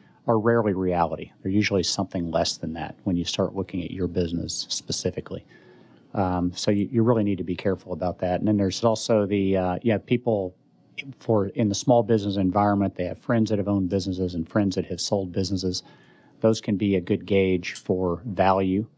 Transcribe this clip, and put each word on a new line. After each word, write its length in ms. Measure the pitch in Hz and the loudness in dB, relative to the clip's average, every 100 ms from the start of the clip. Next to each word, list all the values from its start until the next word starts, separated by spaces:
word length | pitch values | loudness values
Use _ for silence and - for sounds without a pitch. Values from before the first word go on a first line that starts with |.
| - _ - | -14 _ 0
are 100 | 113 | 2
rarely 360 | 113 117 107 | 4 2 2
reality. 580 | 92 92 87 82 80 - _ | 0 0 2 0 -2 -10 _
They're 100 | 95 | 0
usually 320 | 104 98 98 | 2 2 0
something 460 | 85 - 85 92 85 | 0 -2 -4 -4 -2
less 280 | 82 82 - | 0 -2 -4
than 160 | 80 | -8
that 240 | 80 78 - 101 | -8 -10 -6 -2
when 100 | 87 | -2
you 80 | |
start 320 | 85 - 95 98 | -2 -2 -2 -2
looking 260 | 92 95 | -6 -6
at 100 | 82 | -6
your 160 | 95 87 | -4 -4
business 600 | 87 85 85 80 - - | -2 -2 -2 -6 -8 -8
specifically. 760 | - - - 90 - - - - - - - - - _ | -8 -8 -4 -4 -6 -10 -12 -14 -20 -20 -20 -20 -20 _
Um, 380 | 110 92 90 90 | -2 0 0 -2
so 160 | 90 - | -2 -2
you, 200 | 101 98 | 0 0
you 100 | 117 | 2
really 220 | 113 113 | 2 2
need 140 | 101 92 | 0 -2
to 80 | 87 | -4
be 100 | 90 | -4
careful 380 | 101 92 92 | -2 -4 -6
about 260 | 80 90 85 | -4 -4 -2
that. 200 | 92 90 | -2 0
And 80 | 104 | 2
then 100 | 104 | 2
there's 260 | 98 - | 2 2
also 420 | 117 110 - 110 98 | 0 0 2 2 2
the, 300 | 101 95 95 | 2 2 2
uh, 240 | 92 90 | 0 0
yeah, 140 | 117 101 | 0 0
people 560 | - 123 123 107 92 - _ _ _ - 135 123 | 0 0 2 0 -2 -8 _ _ _ -16 -16 -8
for, 280 | - 110 98 | 0 2 2
in 220 | - 107 | 0 0
the 60 | 98 | 0
small 260 | - 120 | 4 4
business 360 | 110 113 101 98 | 4 2 2 0
environment, 580 | 92 101 104 101 98 - | 2 4 2 2 0 -2
they 100 | 90 | -6
have 140 | - | -6
friends 320 | - 117 107 | -2 0 2
that 80 | 104 | 0
have 80 | 98 | 0
owned 220 | 101 92 | 0 0
businesses 440 | 98 95 92 90 | 0 -2 -2 -2
and 160 | 87 80 | -4 -2
friends 260 | 110 98 92 | 0 0 0
that 100 | 85 | -4
have 140 | 90 | -4
sold 320 | - 104 92 | -2 -2 -2
businesses. 520 | 87 92 95 92 90 - - _ _ _ _ | -4 -2 -2 -2 -4 -10 -20 _ _ _ _
Those 200 | 113 110 | 2 2
can 160 | - 98 | 0 0
be 200 | 101 95 | 2 0
a 60 | |
good 240 | 87 95 90 | 0 -2 0
gauge 480 | 98 95 90 - | 2 4 2 -2
for 480 | - - 92 92 85 123 | -8 -4 -2 0 -2 -4
value 640 | 92 92 95 95 95 113 | 0 2 2 2 0 -2